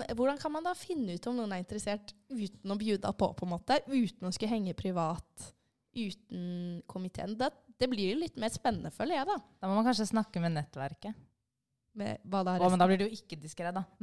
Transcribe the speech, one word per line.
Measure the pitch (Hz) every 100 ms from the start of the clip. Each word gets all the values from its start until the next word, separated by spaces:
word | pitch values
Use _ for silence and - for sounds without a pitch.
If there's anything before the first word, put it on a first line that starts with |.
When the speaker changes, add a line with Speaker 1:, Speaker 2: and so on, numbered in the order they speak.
| - 226
Speaker 1:
hvordan | 254 285
kan | 320
man | 302
da | 339
finne | 359 - 330 208 175
ut | 240
om | 247
noen | 214
er | 185
interessert | 185 208 208 208 - - -
uten | 254 196 - 190
å | 208
bjuda | 214 196 202
på, | - 185 175
på | 180
en |
måte? | 175 - 277 -
Uten | 269 214 - 185
å |
skulle | - 214
henge | 226 190 -
privat, | 190 180 160 170 - - - - _ _ _ -
uten | 208 - - 180 175 175 175 170 -
komiteen? | 185 185 - - 220
Det, | 269 - - -
det | 254
blir | 226 190
jo | 254
litt | - -
mer | 220
spennende, | - 247 208 156
føler | - 247 320
jeg | 294
da. | 392 - -
Speaker 2:
Da | 190
må | 202
man | 233
kanskje | 220 214
snakke | 220 214 175
med | 170 156
nettverket. | 147 139 139 160 202 220 - _ _ _ _ _ _ 214
Speaker 1:
Med | 202 -
hva | - 196
da, | 185 180
Speaker 2:
Å, |
men | 180
Speaker 1:
resten? | 180
Speaker 2:
da | 180
blir | 190
det | 208
jo | 226
ikke | - 156
diskret | 151 - 175 180
da. | 180 -